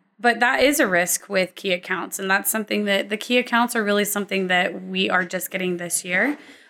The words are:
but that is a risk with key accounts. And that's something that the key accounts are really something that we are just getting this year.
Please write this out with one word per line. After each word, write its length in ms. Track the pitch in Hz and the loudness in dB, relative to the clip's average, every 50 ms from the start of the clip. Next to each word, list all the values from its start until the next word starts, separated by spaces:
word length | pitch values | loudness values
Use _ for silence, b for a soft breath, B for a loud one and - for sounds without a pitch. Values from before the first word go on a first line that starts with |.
| _ _ _ - | _ _ _ 0
but 220 | - 240 226 220 | 0 2 2 4
that 220 | 240 247 269 262 | 2 2 4 4
is 180 | 254 285 285 320 | 4 4 4 4
a 60 | 254 | 2
risk 420 | 196 180 175 180 175 - - - - | 4 4 2 2 2 -2 -4 -4 -2
with 260 | 202 185 185 180 - | 0 0 0 0 -4
key 180 | - - 196 | -6 -2 -2
accounts. 460 | 180 180 - - 185 175 196 190 - - | -2 -2 -2 -4 -4 -4 -4 -6 -6 -6
And 120 | 196 190 | 0 0
that's 200 | 196 202 202 - | 0 2 0 0
something 340 | - 220 208 - 214 208 208 | -2 -2 -2 -2 -2 -2 0
that 240 | 202 196 196 202 196 | 0 0 0 0 -2
the 80 | 214 | -6
key 200 | 214 - - 247 247 | -6 -2 0 0 0
accounts 360 | 247 247 240 233 240 240 - | 2 2 0 0 0 2 0
are 80 | 233 | 0
really 220 | 208 208 202 208 202 | 0 2 2 2 0
something 420 | 202 - 202 196 - 196 190 185 185 | 0 -2 -4 -4 -2 -2 -2 0 2
that 340 | 180 180 185 - - 190 | 2 2 2 0 -2 -6
we 280 | 185 185 190 190 190 208 | -8 -6 -2 0 0 2
are 140 | 185 180 180 | 2 0 0
just 260 | 175 190 180 - - | -2 -4 -6 -6 -6
getting 260 | - 185 185 180 175 170 | -6 -4 -2 -2 -2 -4
this 260 | 175 170 - - - | -4 -4 -4 -6 -4
year. 340 | 180 180 190 226 285 294 B B B B B B | -2 0 0 0 0 -2 B B B B B B